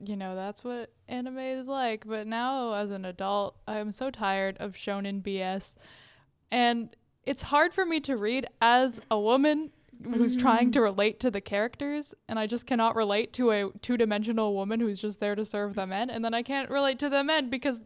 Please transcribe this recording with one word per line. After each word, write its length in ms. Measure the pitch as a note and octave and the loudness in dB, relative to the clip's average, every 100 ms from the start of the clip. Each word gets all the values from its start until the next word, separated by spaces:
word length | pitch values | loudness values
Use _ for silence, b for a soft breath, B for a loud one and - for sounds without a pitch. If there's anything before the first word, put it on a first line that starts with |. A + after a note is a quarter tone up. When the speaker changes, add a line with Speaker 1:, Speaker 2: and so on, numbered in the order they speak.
Speaker 1:
you 140 | G3+ G3+ | -10 -8
know, 180 | F#3+ | -6
that's 280 | F#3 G3 G#3 | -6 -8 -8
what 280 | B3 A#3+ A3 _ - | -10 -10 -12 _ -10
anime 300 | B3 B3+ C4 | -8 -6 -6
is 300 | C4 C4 B3+ | -6 -6 -4
like. 380 | C4+ B3 A3 G#3+ | -2 -2 -4 -6
But 200 | A3 G#3+ | -8 -4
now, 460 | A3+ B3+ C4+ A#3+ | -2 -2 -2 -2
as 160 | G#3 G#3 | -2 -4
an 140 | G3 | -6
adult, 520 | F#3 F3+ G3 G3+ G3+ - - | -8 -6 -2 0 -2 -6 -8
I 120 | G#3+ | -6
am 120 | G#3+ | -6
so 180 | G3+ C4 | -4 -6
tired 460 | C4 G3+ G3 G3 F#3+ | -2 0 0 0 -4
of 140 | G3+ | -10
shonen 480 | F#3 - G3 G3+ G3 | -6 -6 -4 -4 -4
B 180 | G3 F#3+ | -4 -4
S. 320 | F#3 F#3+ - - B B B B B _ _ | -4 -4 -8 -14 B B B B B _ _
And 440 | A#3+ A#3+ A#3 A3+ - _ _ | 2 4 2 -4 -14 _ _
it's 180 | - C#4 | -4 -4
hard 320 | - C#4+ E4+ | 2 4 4
for 100 | G4 | 2
me 160 | F4+ D#4+ | 0 0
to 160 | C#4 A#3+ | 0 -2
read 300 | G#3 C4 - - | 0 -2 -4 2
as 380 | A#3 B3 C4 A3+ - | 6 6 4 -2 -2
a 80 | G#3+ | 0
woman 540 | G#3 C4 D4+ D4+ D#4 _ _ - A#3 | 4 6 6 4 -2 _ _ -16 -4
who's 220 | A#3 B3 B3 | 2 2 4
trying 340 | B3+ A#3 B3 | 4 6 6
to 80 | B3 | 6
Speaker 2:
Mm-hmm. 40 | |
Speaker 1:
relate 360 | G#3+ G3 G#3+ G#3+ | 4 4 0 2
to 100 | B3+ | -2
the 100 | G3 | -2
characters, 760 | - G3+ A#3 - C#4+ D4 D4 - - | -2 -2 -2 -4 -6 -4 -8 -16 -8
and 100 | A3 | -4
I 80 | G#3+ | -2
just 200 | A#3+ - | -4 -2
cannot 300 | B3 A3+ A3 | 2 2 2
relate 360 | G#3 G3+ - | 2 2 0
to 160 | - B3 | 2 2
a 180 | G#3 G3 - | 4 0 -6
two-dimensional 720 | - A#3+ A3 G#3 A3 A3 G#3+ | -2 0 2 0 0 0 0
woman 280 | G3 G3 A3+ | 0 -2 0
who's 200 | A3+ G3 | 0 -2
just 200 | G#3 G3+ | -6 -2
there 140 | G#3 | -2
to 120 | G#3 G#3 | -2 -4
serve 280 | G#3 G#3 G3+ | -4 -4 -4
the 100 | F#3+ | -4
men, 240 | F#3+ B3 | -4 -4
and 140 | A#3 | -4
then 100 | A3+ | -2
I 80 | A#3 | -2
can't 260 | A#3+ C#4 C4 | -2 -4 -2
relate 300 | C#4 C#4 C4 | 0 0 0
to 100 | C#4+ | 0
the 140 | C#4 | 0
men 240 | C#4 D#4 B3+ | 2 0 0
because 340 | B3+ C#4 A#3 | -2 -2 -4